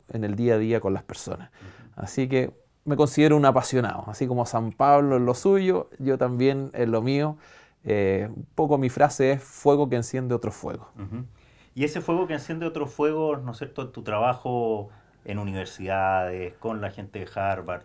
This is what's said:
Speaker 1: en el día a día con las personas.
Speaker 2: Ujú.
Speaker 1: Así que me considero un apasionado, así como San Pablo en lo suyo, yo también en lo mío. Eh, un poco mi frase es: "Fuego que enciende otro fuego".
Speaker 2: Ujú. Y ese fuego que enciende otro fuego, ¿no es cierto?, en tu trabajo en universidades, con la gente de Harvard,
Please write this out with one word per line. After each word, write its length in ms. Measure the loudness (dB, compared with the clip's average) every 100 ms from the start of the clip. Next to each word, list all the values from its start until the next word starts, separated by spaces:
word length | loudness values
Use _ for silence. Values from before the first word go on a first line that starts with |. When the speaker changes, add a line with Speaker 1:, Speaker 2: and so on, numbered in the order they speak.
| -10
Speaker 1:
en 100 | -6
el 120 | -4 0
día 180 | 2
a 40 | 2
día 220 | 2 0
con 140 | 0
las 100 | -4
personas. 460 | -6 -12 -10 -12 -14
Speaker 2:
Ujú. 420 | _ -20 -20 -20 -12
Speaker 1:
Así 340 | -8 -4 0
que 220 | 0 0 -6 _ _ -2
me 100 | 2
considero 400 | 2 6 6 6
un 100 | 6
apasionado, 600 | 4 2 0 0 -4 -10
así 180 | -6 -4
como 200 | -2 -2
San 260 | -2 -4
Pablo 460 | 2 6 6 6 4
en 80 | 2
lo 80 |
suyo, 560 | 2 4 4 4 0 -2 -4
yo 180 | -2 0
también 540 | 0 2 2 2 -2
en 180 | -2 0
lo 100 | 2
mío. 360 | 2 0 0 -4 -14 -20 -20 _
Eh, 460 | -2 0 2 0 -2
un 140 | -8 -8 -2
poco 220 | 2 2
mi 120 | 2
frase 440 | 2 2 4 2
es: 100 | 2
"Fuego 460 | -4 0 4 4 4
que 80 | 0
enciende 360 | -2 -4 -2
otro 180 | -2 -4
fuego". 400 | -8 -10 -12 -14 -14
Speaker 2:
Ujú. 300 | -12 -10 -12 -16 _ _ _
Y 100 | -4
ese 160 | -2 -2
fuego 260 | -2 -2 -2
que 80 |
enciende 320 | -4 -6 -6 -6
otro 220 | -6 -6
fuego, 480 | -2 0 0 -2 -2
¿no 160 | -6
es 60 | -10
cierto?, 240 | -12 -10
en 100 | -12
tu 100 | -10
trabajo 880 | -4 0 0 0 -4 -2 -2 -2 -6 -16 _ _ -10
en 140 | -8
universidades, 1160 | -6 -6 -8 -10 -4 -2 0 0 -2 -6 -10
con 260 | -10 -8 -6
la 100 | -8
gente 300 | -10 -14 -12
de 80 | -10 -4
Harvard, 460 | -4 -4 -6 -10